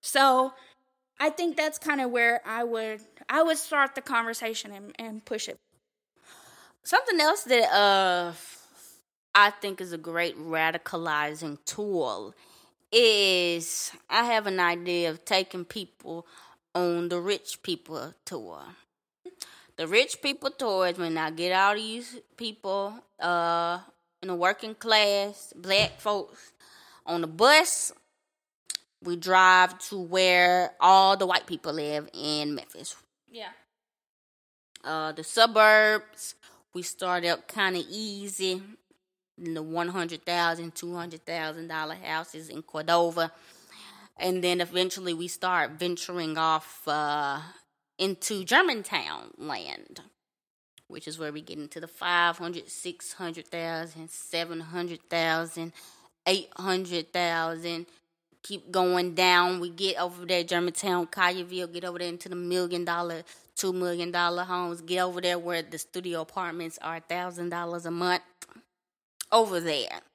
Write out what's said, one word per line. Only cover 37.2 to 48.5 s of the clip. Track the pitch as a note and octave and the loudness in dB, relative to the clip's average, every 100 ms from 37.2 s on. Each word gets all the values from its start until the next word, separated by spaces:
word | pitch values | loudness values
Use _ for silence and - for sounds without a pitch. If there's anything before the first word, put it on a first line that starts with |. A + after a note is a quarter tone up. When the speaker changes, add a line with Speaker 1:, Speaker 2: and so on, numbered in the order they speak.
Speaker 2:
up | E3+ E3+ - | 0 -2 -4
kinda | G#3+ G3 F3+ D#3 | -2 0 0 -6
easy | G3+ A3 G3+ G3+ G3 F#3+ F#3 G3 A3 _ _ _ _ _ _ | -8 -8 -8 -10 -4 -4 -4 -8 -20 _ _ _ _ _ _
in | E3+ | -10
the | D#3+ | -8
one | D#3 E3 E3+ | -6 -4 -4
hundred | F#3 E3+ E3+ - | -4 -6 -8 -4
thousand, | F3 E3+ E3 E3+ | 0 0 0 -8
two | - F3 | -10 -10
hundred | F3 E3+ D#3+ | -10 -10 -12
thousand | - E3 D#3 D#3+ E3 | -10 -8 -8 -10 -10
dollar | D#3+ D#3 | -8 -8
houses | E3+ F#3 D#3+ E3 D#3 D#3+ | -8 -6 -6 -6 -14 -14
in | D#3+ | -14
Cordova. | - D#3 D#3 E3+ E3+ E3 E3 - - - _ - - - - - | -10 -8 2 4 4 2 -4 -4 -20 -20 _ -20 -20 -20 -20 -6
And | F#3 F#3 | -2 0
then | F3+ F3+ | 0 0
eventually | F3 F3 F#3 F#3+ F3+ | 0 0 -2 -2 -6
we | E3 F3 | -6 -6
start | - F#3 F3+ C#3 | -4 0 0 0
venturing | D#3 F3+ F3 - F3 D#3+ D#3 | -2 -4 -4 -6 -6 -4 0
off, | D#3+ D#3 - - - | 2 0 -2 -10 -4
uh, | D3+ D3 D3 C#3+ C#3 D#3+ - _ _ _ - | -2 0 -2 -2 -6 -10 -20 _ _ _ -4
into | F#3+ F#3 - G#3 | -4 -2 -6 -6
Germantown | F#3 | 2